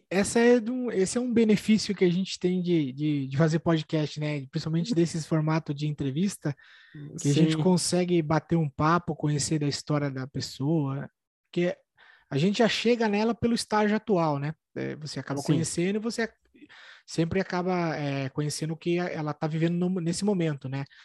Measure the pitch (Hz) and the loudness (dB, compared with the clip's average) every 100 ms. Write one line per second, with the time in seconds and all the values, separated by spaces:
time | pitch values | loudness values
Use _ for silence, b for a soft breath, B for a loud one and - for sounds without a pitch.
0 | - 175 196 233 233 247 220 254 247 185 | -2 0 2 4 6 6 2 -4 -2 0
1 | 185 240 247 233 220 208 - 214 - 190 | 0 0 0 4 6 4 4 2 2 2
2 | 180 175 190 - 180 185 175 170 135 139 | 2 2 -2 -2 -2 0 2 2 0 -2
3 | 151 147 131 139 160 160 175 160 - 160 | -2 0 0 2 4 2 2 0 0 -2
4 | 151 147 151 147 135 156 156 165 165 156 | -2 -4 -4 -4 -6 -6 -2 -2 0 0
5 | 170 165 - 160 151 160 156 143 151 143 | 0 0 -2 0 2 0 -2 -4 -4 -2
6 | 139 143 202 - 151 - B B B 151 | -4 0 -2 -2 -6 -6 B B B -18
7 | 147 - 143 143 160 156 175 175 - 180 | -14 -2 2 4 4 4 4 2 2 0
8 | 180 170 151 156 - 170 151 - 156 175 | 2 2 2 0 0 0 0 0 2 2
9 | - 151 151 147 - 156 143 - - 147 | 0 -4 -2 -2 0 0 -2 -4 -2 -2
10 | 143 131 131 131 - - 139 165 139 139 | -2 -6 -8 -8 -8 -4 -2 0 -2 -6
11 | 143 _ _ _ _ 175 175 - _ _ | -10 _ _ _ _ -2 -2 -4 _ _
12 | b b b 139 185 202 220 - 226 240 | b b b 0 2 4 2 2 0 2
13 | 220 202 226 226 233 233 - 214 208 214 | 2 0 0 0 0 -2 0 0 2 0
14 | - 185 160 139 147 160 _ 131 131 135 | 0 2 2 0 -4 -8 _ -8 -8 -8
15 | 151 139 135 143 139 160 160 - 185 208 | -10 -10 -6 -4 0 0 0 -2 -2 -2
16 | 226 220 226 _ _ - - B B B | -4 -6 -6 _ _ -20 -20 B B B
17 | B - 165 190 185 180 180 180 165 151 | B -2 -2 -2 -2 -2 0 0 0 -2
18 | 143 139 135 - 151 - 156 165 175 175 | -2 -2 -4 -4 -4 -4 -6 -4 -2 0
19 | 180 - 151 - 156 160 165 175 180 185 | -2 -4 -6 -4 -2 0 0 0 0 -2
20 | 165 175 202 190 160 143 131 139 135 b | -2 -2 0 0 0 -2 -6 -8 -8 b